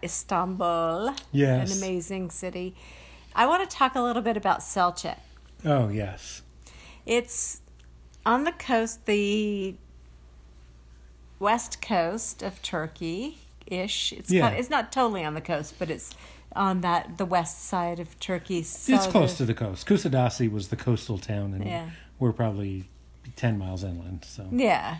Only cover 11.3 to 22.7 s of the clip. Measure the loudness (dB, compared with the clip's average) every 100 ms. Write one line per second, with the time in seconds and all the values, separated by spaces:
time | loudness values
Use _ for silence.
11.3 | -2 2 2 0 -8 -2 0 2 -2 -4
12.3 | -6 -8 -8 -6 -4 -4 -6 -6 -4 -6
13.3 | -10 -18 -20 -8 -6 -4 -4 -4 -4 2
14.3 | 4 4 2 0 0 0 2 2 0 -4
15.3 | -4 -2 -4 -4 -6 -4 -4 -6 -8 -16
16.3 | -20 -8 0 2 2 2 2 0 -4 0
17.3 | 2 2 -2 -2 -2 -2 -4 -8 -10 -6
18.3 | -6 -4 -4 -2 -2 4 4 6 6 4
19.3 | 4 0 0 -2 -2 2 2 4 4 4
20.3 | 2 0 0 -4 -4 0 0 0 -6 -4
21.3 | -4 -4 -4 -4 -4 -8 -12 -16 -2 0
22.3 | 2 0 -2 -4